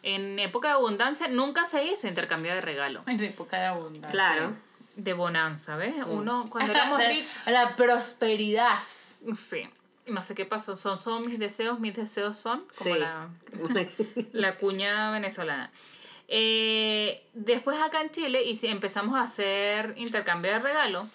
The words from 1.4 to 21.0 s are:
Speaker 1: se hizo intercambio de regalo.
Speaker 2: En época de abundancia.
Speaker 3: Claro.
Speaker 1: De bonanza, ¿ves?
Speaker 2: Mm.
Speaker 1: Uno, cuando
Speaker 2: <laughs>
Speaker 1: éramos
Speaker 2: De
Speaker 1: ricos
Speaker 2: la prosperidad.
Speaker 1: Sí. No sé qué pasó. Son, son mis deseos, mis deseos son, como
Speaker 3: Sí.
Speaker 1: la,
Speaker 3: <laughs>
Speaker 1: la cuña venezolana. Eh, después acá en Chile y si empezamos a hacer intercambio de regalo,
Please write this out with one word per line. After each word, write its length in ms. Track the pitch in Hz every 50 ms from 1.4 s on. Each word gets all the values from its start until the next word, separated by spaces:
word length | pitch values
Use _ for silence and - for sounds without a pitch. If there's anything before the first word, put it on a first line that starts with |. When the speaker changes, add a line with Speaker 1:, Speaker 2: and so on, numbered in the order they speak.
| 269 277 277 339 349
Speaker 1:
se 200 | 339 - 285 285
hizo 220 | 339 392 - -
intercambio 480 | 202 175 175 - - 170 160 160 165 180
de 60 | 185
regalo. 420 | 175 170 147 139 139 139 131 - -
Speaker 2:
En 160 | 254 247 208
época 360 | 214 196 202 - 165 - - 185
de 80 | 185
abundancia. 440 | 185 180 170 165 160 156 151 151 151
Speaker 3:
Claro. 460 | 151 196 190 180 156 156 160 190 220 214 - _ _ _ - _ _
Speaker 1:
De 180 | 202 196 196 180
bonanza, 600 | 175 175 170 170 165 160 160 151 151 - - 151
¿ves? 180 | 151 180 233 311 302 254
Speaker 2:
Mm. 40 | -
Speaker 1:
Uno, 360 | - 208 208 220 240 247 233 226
cuando 220 | - 226 262 277
Speaker 2:
<laughs> 20 | -
Speaker 1:
éramos 240 | 302 277 269 285 269
Speaker 2:
De 100 | 233 233
Speaker 1:
ricos 220 | 262 311 - - - - -
Speaker 2:
la 280 | - 240 247 240 233 240
prosperidad. 1040 | - 247 240 247 233 233 - - - 240 220 220 208 214 208 208 220 233 240 208 202 - - - - - - - - - 226 220
Speaker 1:
Sí. 340 | 214 - - 185 156 - - - _ _ _ _ _ _
No 160 | 247 220 190
sé 120 | 180 - 202
qué 80 | 196 190
pasó. 300 | 190 220 214 214 - 196
Son, 200 | 185 - 202 190
son 260 | 180 - 240 226 226 233
mis 120 | 240 240 220
deseos, 420 | 214 202 208 - 226 226 240 233
mis 140 | 220 214 190
deseos 420 | 233 214 214 - 208 202 208 208
son, 280 | - - 226 233 302 370 - - -
como 160 | - - 170
Speaker 3:
Sí. 60 | 160
Speaker 1:
la, 280 | 151 165 160 160 160 175 170 - - -
Speaker 3:
<laughs> 800 | - - 165 165 247 196 180 185 - - 214 214 - 247 226 -
Speaker 1:
la 240 | - 226 202 190 185
cuña 540 | - 202 196 190 190 196 202 208 214 214 214
venezolana. 600 | 214 214 208 190 202 190 175 156 143 135 127 - _ - - - - - - - - - - -
Eh, 1000 | - 220 220 220 220 220 220 220 220 220 220 220 214 214 208 202 - - - _ _
después 440 | 233 208 226 240 233 233 277 285 302
acá 200 | 311 311 320 311
en 100 | 311 311
Chile 320 | 311 359 330 269 254 262 240
y 100 | 240 220
si 140 | 220 - 214
empezamos 480 | 214 196 190 190 - 202 202 220 269
a 60 | 254
hacer 720 | 240 240 - - 202 196 196 202 202 208 208 214 214 220 214
intercambio 560 | - 233 233 226 214 - 185 175 175 175 190
de 60 | 208 226
regalo, 460 | 240 277 285 302 285 220 185 175